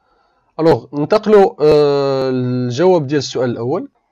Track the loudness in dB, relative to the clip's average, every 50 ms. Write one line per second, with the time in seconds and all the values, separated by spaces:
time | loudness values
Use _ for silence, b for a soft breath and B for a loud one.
0 | _ _ _ _ _ _ _ _ _ _ _ -2 2 2 2 0 -2 -8 -8 -6
1 | -2 0 -2 -2 0 2 4 4 4 4 0 0 2 2 4 4 4 2 2 0
2 | 0 0 -2 -2 -2 -2 -2 -4 -4 -4 -4 -4 -4 -6 -2 0 2 2 2 2
3 | 0 -2 -4 -4 -4 -4 -4 -4 -4 -4 -4 -4 -6 -6 -6 -6 -8 -10 _ _
4 | _ _